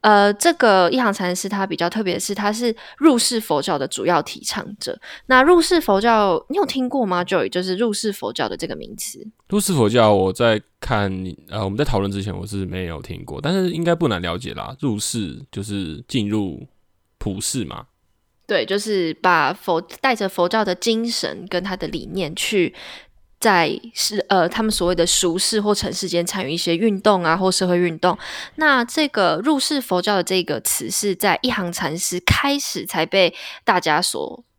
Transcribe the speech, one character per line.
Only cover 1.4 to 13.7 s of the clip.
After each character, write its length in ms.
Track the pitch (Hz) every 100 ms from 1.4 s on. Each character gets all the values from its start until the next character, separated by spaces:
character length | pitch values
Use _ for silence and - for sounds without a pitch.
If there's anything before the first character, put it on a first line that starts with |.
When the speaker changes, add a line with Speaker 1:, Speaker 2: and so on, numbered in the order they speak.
| 196
Speaker 1:
他 180 | 196 196
比 100 | -
较 140 | 170
特 120 | 220
别 120 | 196
的 60 | 185
是， 140 | -
他 180 | 202 208
是 220 | 214 240 220 - -
入 200 | 311 247
世 220 | - 233
佛 200 | - 147
教 160 | 143 151
的 100 | 135
主 200 | - 101
要 160 | 170
提 180 | - -
倡 240 | - - - 208
者。 200 | - - - - -
那 160 | 262
入 180 | 277 349
世 200 | 330 349
佛 200 | 302 196
教， 440 | 226 226 202 170 -
你 80 | 339
有 80 |
听 240 | 302 269 254
过 160 | 277
吗， 180 | 220 180
Joy？ 260 | 180 190 98
就 140 | 180
是 140 | 185 185
入 160 | 240
世 200 | 208 220
佛 200 | 196 208
教 160 | 226 113
的 80 | -
这 100 | -
个 80 | -
名 200 | - -
词。 300 | - - 220 _ _
Speaker 2:
入 120 | 202
世 120 | 202
佛 160 | 165 107
教， 240 | 120 110
我 200 | 101 95
在 300 | 92 120 107 - _
看， 320 | - 113 101 92 92 - _
呃， 140 | 107
我 60 | 98
们 80 | 104
在 80 |
讨 140 | 143 104
论 120 | 98
之 120 | 98
前， 140 | 98 95
我 100 | 90
是 180 | 101
没 220 | 92 92 90
有 160 | 80
听 220 | - 82
过， 160 | - 71
但 120 | 147
是 180 | 190 185